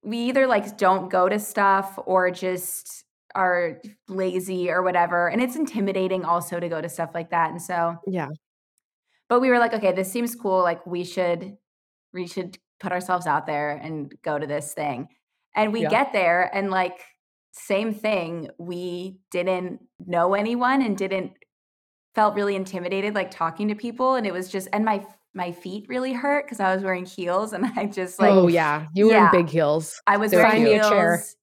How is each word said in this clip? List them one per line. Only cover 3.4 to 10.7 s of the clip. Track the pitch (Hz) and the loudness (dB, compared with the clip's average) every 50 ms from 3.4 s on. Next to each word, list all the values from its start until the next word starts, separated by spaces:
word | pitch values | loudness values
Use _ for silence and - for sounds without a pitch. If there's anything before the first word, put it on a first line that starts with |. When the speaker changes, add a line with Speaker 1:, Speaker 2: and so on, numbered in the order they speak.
| 190 185 180 175 175 165 147 - - 208 - _ _ - | 0 2 2 0 0 -4 -6 -10 -18 -20 -20 _ _ -10
Speaker 1:
lazy | 190 190 185 185 180 185 185 196 190 180 175 175 | -6 -4 -4 -2 -2 -4 -4 -4 -4 -4 -2 -2
or | 165 180 | 0 0
whatever. | 185 180 180 175 175 175 175 175 175 170 | 0 0 2 2 0 2 2 0 0 2
And | 175 226 | 0 0
it's | 247 247 247 | -2 -2 -2
intimidating | 311 311 - - 226 202 196 190 190 185 185 190 185 175 | -4 -6 -4 -2 -2 -2 -2 0 -2 -2 -2 -2 -4 0
also | 156 175 175 170 - 180 175 | 0 0 0 -2 -4 -6 -6
to | 175 170 | -4 -4
go | 165 156 | -6 -6
to | 156 170 | -6 -8
stuff | - - 165 160 | -6 -6 -8 -6
like | - 170 165 165 | -6 -8 -6 -2
that. | 180 170 170 160 | 0 0 0 0
And | 165 175 | -2 -8
so | 165 - 180 170 170 170 170 165 - | -8 -4 -2 0 0 -2 -2 -6 -8
Speaker 2:
Yeah. | 196 185 180 151 135 156 160 _ _ _ _ _ _ _ _ _ _ _ _ _ _ _ _ _ _ | -6 -4 -4 -6 -6 -10 -14 _ _ _ _ _ _ _ _ _ _ _ _ _ _ _ _ _ _
Speaker 1:
But | 240 247 | 2 2
we | 254 262 | 4 4
were | 247 240 | 4 4
like, | 233 226 233 | 4 2 0
"Okay, | 214 208 190 | 0 0 2
this | 175 185 190 185 | 2 2 -2 -2
seems | - 240 233 240 240 | -2 -4 -4 -4 -6
cool. | 240 - 202 185 185 | -6 -4 0 2 2
Like, | 180 175 | 2 2